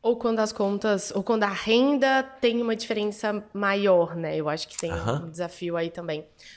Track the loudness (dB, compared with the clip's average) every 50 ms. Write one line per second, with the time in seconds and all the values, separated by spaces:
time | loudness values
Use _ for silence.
0 | 2 0 0 2 2 0 2 2 0 0 0 0 0 0 0 0 0 0 0 0
1 | 0 -2 -2 -4 0 0 0 2 2 0 -2 -4 0 2 4 4 6 4 4 4
2 | 4 4 4 2 0 -2 -6 0 0 2 2 2 0 0 -2 -4 -4 -4 -4 -2
3 | -2 -2 -4 -2 -2 -2 -4 -4 -8 -8 _ -2 0 0 2 2 4 6 6 6
4 | 4 2 -2 -6 -4 -4 -4 -2 -2 -2 -2 -4 -6 -8 -8 -6 -6 -4 -4 -2
5 | -2 -2 -2 -2 -4 -8 -8 -8 -8 -8 -6 -8 -6 -4 -2 -2 -4 -4 -6 -8
6 | -6 -6 -6 -6 -8 _ _ _ -20 -20 -20